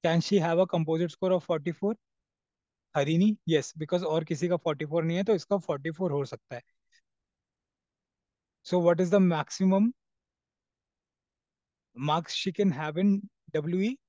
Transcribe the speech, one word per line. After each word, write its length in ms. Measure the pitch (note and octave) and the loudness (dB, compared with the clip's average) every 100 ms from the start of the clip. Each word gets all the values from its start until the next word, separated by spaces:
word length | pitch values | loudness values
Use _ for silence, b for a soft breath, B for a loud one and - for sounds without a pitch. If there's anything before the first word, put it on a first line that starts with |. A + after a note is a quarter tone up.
Can 160 | E3+ E3+ | 2 0
she 200 | - G3+ E3 | 2 2 2
have 120 | E3+ | 2
a 80 | D#3+ | 2
composite 440 | F3 D#3+ D#3+ E3+ | 0 -2 -2 -2
score 220 | - F#3 | -2 0
of 120 | F#3 | 0
forty-four? 500 | - E3 D3 D#3+ G3+ A#3 _ _ _ _ _ _ _ _ _ D3 | 0 -4 -4 -4 -6 -6 _ _ _ _ _ _ _ _ _ -2
हरिणी, 400 | C#3+ E3 G3+ G#3+ - | 0 2 2 0 0
yes, 220 | D#3 C3 D#3+ | 0 0 -10
because 220 | D#3 F3+ | -4 -2
और 200 | F3 D#3 | 0 -2
किसी 240 | D#3+ D3+ F3 | -2 -4 -2
का 80 | E3+ | -2
फ़ोर्टी 280 | - D3 | -2 -4
फ़ोर 200 | D3+ E3 | -4 -2
नहीं 120 | D#3+ E3+ | -2 -2
है, 80 | |
तो 100 | G3 | 0
इसका 240 | G3+ - G3+ | -2 0 -4
फ़ोर्टी 320 | - D3 D3 | -2 -6 -6
फ़ोर 220 | D#3+ F#3 | -4 -4
हो 120 | C#3+ | -2
सकता 320 | C3+ B2 _ A#2+ | -6 -10 _ -16
है। 60 | _ _ _ b _ _ _ _ _ _ _ _ _ _ _ _ _ _ _ _ | _ _ _ b _ _ _ _ _ _ _ _ _ _ _ _ _ _ _ _
So 140 | - F3+ | -2 2
what 200 | E3+ E3+ | 4 4
is 60 | F3+ | 4
the 100 | G3+ | 4
maximum 720 | F#3 D#3+ - - F#3+ F#3+ A3+ - _ _ _ _ _ _ _ _ _ _ _ _ _ _ _ _ _ _ _ | 4 2 -4 0 2 4 2 0 _ _ _ _ _ _ _ _ _ _ _ _ _ _ _ _ _ _ _
marks 400 | A#2+ C#3+ D#3 E3 | -8 -2 -2 -2
she 180 | - G3 F3 | -6 -6 0
can 100 | G3 | 0
have 300 | C3+ D#3 D#3 | 0 -4 0
in 80 | G3 G3 - _ - | 2 0 -4 _ -8
W 280 | D#3 D3+ F3+ G#3 | -2 0 0 -2
E? 100 | C4+ | -4